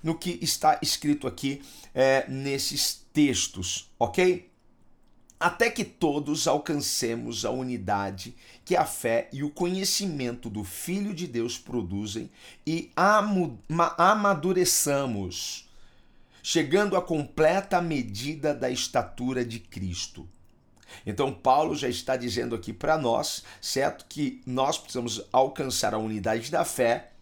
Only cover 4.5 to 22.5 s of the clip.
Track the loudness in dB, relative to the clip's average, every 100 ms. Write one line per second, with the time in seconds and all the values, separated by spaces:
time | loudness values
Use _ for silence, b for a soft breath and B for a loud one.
4.5 | _ _ _ -20 -20 _ _ _ _ -2
5.5 | 2 0 2 -6 _ 2 2 -2 0 2
6.5 | 2 0 -2 -2 -2 -2 -4 -6 -4 -2
7.5 | -2 -4 -6 -2 -2 -2 -6 -14 -16 B
8.5 | B 0 0 0 -2 0 0 -2 -6 -6
9.5 | -2 -2 0 0 0 -2 -2 -4 -6 -8
10.5 | -8 -8 -8 -4 -2 -2 -6 -4 -2 -4
11.5 | -6 -6 -6 -4 -6 -4 -6 -8 B B
12.5 | B -4 -4 -4 2 6 6 4 0 0
13.5 | -4 -4 0 2 4 4 6 2 2 2
14.5 | 2 4 2 2 2 0 -2 -4 -6 -8
15.5 | -10 -14 b b b b b b b -2
16.5 | 0 4 2 4 0 0 -4 -2 2 4
17.5 | 4 0 0 0 -2 -4 -6 -6 -2 -2
18.5 | 0 -2 -2 0 -2 -2 -4 -2 -2 -4
19.5 | -6 -12 -8 -6 -6 -8 -12 -18 -20 -20
20.5 | _ _ _ B B -8 -2 -2 2 4
21.5 | 6 4 0 -2 -4 -2 -2 -2 -2 -2